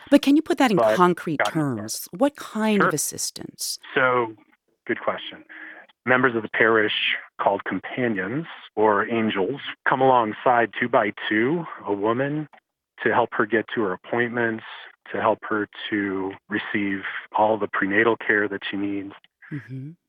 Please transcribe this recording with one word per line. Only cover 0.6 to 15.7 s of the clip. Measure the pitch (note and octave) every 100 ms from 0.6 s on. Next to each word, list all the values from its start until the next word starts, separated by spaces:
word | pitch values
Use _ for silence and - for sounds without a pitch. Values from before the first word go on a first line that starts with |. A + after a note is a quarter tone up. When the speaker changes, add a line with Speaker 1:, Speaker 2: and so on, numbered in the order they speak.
| C4
Speaker 1:
in | F3+
Speaker 2:
But | G#2+ A2
Speaker 1:
concrete | F3+ E3+ F3+ C#3+
Speaker 2:
gotten | G#2+ D#3+ C#3+ A2
Speaker 1:
terms? | G#2+ - -
What | F3+ C#4 -
kind | - A3 A3 G3+
Speaker 2:
Sure. | F#3
Speaker 1:
of |
assistance? | D3+ - - - - - - - - - C#3
Speaker 2:
So, | B2+ B2 A2+ G#2+ _ _ _ _ -
good | A2+
question. | - F2+ - - - - - - - _ A#2+
Members | B2+ C3 A2+
of |
the | G#2+
parish | - A2+ A2+ G#2+ - - - - -
called | - G2 -
companions | F#2 - - B2 G2 F#2+ C#3 E3 - - -
or | G#2+ G2+ A2
angels | A2+ A2 G2 F#2 C#3 - - -
come | C3
alongside | C3 B2+ A2 G#2 C3+ A#2+ A2 -
two | A#2+
by | B2+ G#2 - -
two, | G#2+ B2+ F3 D#3+ - G2
a |
woman, | G2+ G#2+ A#2+ C#3 D3+ D3 - _ _ _ -
to | A#2
help | G#2+ A#2
her | - A2
get | A2+ - -
to |
her | G2+
appointments, | F#2 - A#2+ A#2+ A#2+ A#2 A2 - - - _ -
to | G#2
help | A2 G2+
her | - G#2+ G2+